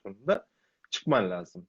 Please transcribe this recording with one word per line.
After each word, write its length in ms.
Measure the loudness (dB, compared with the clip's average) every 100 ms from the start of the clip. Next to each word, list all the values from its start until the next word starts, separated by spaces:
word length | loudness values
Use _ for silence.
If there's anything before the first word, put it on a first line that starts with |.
sonunda 440 | -16 -6 -2 -2 -2 _ _ _ _
çıkman 400 | -6 2 4 4
lazım. 360 | -2 -8 -14